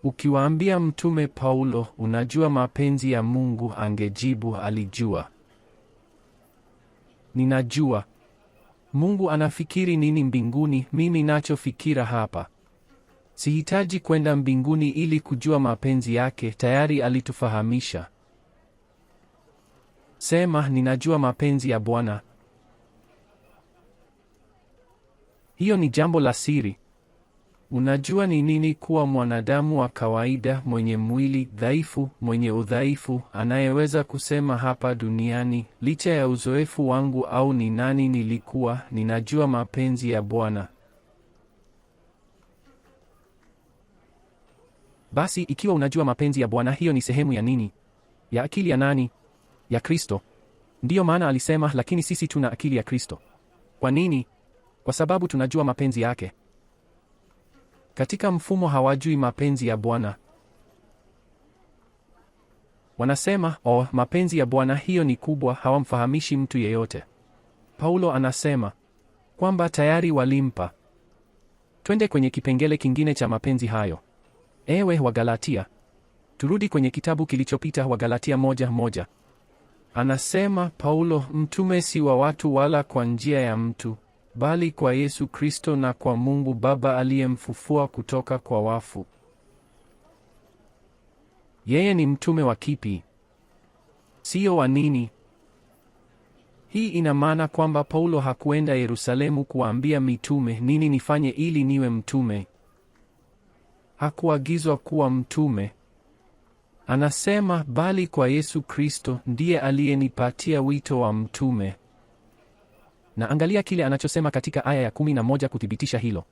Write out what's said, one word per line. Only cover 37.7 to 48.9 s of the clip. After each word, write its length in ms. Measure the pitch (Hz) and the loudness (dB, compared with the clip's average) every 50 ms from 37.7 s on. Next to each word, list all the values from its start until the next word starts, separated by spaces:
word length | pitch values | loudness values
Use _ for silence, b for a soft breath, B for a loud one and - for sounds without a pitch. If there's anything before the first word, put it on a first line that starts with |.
nani 380 | 110 113 123 131 135 139 135 131 | 0 0 0 0 2 2 2 2
nilikuwa, 760 | 127 123 113 110 117 113 - - - 131 127 117 120 131 - - | 2 0 0 -2 -2 -4 -6 -6 -4 -2 -2 -2 -2 -4 -8 -8
ninajua 560 | - 110 110 110 113 117 110 107 147 151 151 | -6 -4 -2 0 -2 -2 -2 -2 0 0 2
mapenzi 640 | 139 127 120 120 - - 135 131 131 127 120 123 120 | 2 0 -2 -2 -4 -4 -2 0 0 0 -2 -2 -2
ya 120 | 117 110 | -2 -2
Bwana"? 460 | 104 104 107 117 113 107 107 101 98 - _ _ _ _ _ _ _ _ _ _ _ _ _ _ _ _ _ _ _ _ _ _ _ _ _ _ _ _ _ _ _ _ _ _ _ _ _ _ _ 277 _ _ _ _ _ _ _ _ _ _ _ _ _ _ _ _ _ _ _ _ _ _ _ _ _ _ _ _ _ _ _ _ _ _ _ _ _ _ _ _ _ _ _ _ _ _ _ _ | -2 -2 -2 -2 -2 -2 -2 -4 -6 -10 _ _ _ _ _ _ _ _ _ _ _ _ _ _ _ _ _ _ _ _ _ _ _ _ _ _ _ _ _ _ _ _ _ _ _ _ _ _ _ _ _ _ _ _ _ _ _ _ _ _ _ _ _ _ _ _ _ _ _ _ _ _ _ _ _ _ _ _ _ _ _ _ _ _ _ _ _ _ _ _ _ _ _ _ _ _ _ _
Basi, 300 | - 131 180 185 - 185 | -2 -2 -2 0 -2 -4
ikiwa 320 | 175 - - - - 202 185 | -4 -4 -6 -2 0 2 2
unajua 300 | 156 139 139 135 165 156 | 2 2 0 0 0 0
mapenzi 360 | 135 120 - 147 147 139 135 | 0 0 0 0 0 2 0
ya 80 | 123 113 | 0 0
Bwana, 240 | 110 123 120 127 | 0 0 0 0
hiyo 200 | 135 - 170 170 | -2 0 0 2
ni 100 | 147 131 | 2 0
sehemu 300 | - - 123 139 147 139 | 0 0 0 0 2 0
ya 100 | 131 110 | 0 0
nini? 300 | 107 120 131 123 110 101 _ _ _ _ _ _ _ _ _ _ _ _ | 0 0 0 0 -2 -4 _ _ _ _ _ _ _ _ _ _ _ _
Ya 120 | 117 117 | -4 -4
akili 280 | 131 151 - 202 196 170 | -4 -2 -2 -2 0 2
ya 60 | 147 | 2
nani? 340 | 127 135 139 | 2 2 2